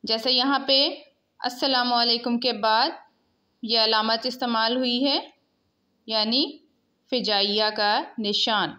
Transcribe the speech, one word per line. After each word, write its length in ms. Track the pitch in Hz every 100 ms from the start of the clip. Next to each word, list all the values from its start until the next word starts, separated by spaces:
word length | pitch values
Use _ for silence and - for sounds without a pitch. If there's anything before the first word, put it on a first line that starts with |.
जैसे 280 | 208 226 254
यहाँ 280 | 254 269 277
पे 160 | 277 269 294 285 - _ _ _
अस्सलामु 560 | 247 247 277 254 247 240
अलैकुम 420 | 233 233 240 240
के 140 | 247 214
बाद 420 | 220 220 277 339 - _ _ _ _ _
ये 140 | 220 226
अलामत 460 | 220 220 220 226 254
इस्तेमाल 520 | 247 247 226 226 247
हुई 220 | 254 240
है 160 | 277 220 - _ _ _ _ _ _ _ -
यानी 360 | 220 214 247 311 - _ _ _ _ _
फिजाइया 580 | 247 202 202 202 208 214
का 180 | 214 208 226 320 -
निशान। 580 | 208 208 - 214 175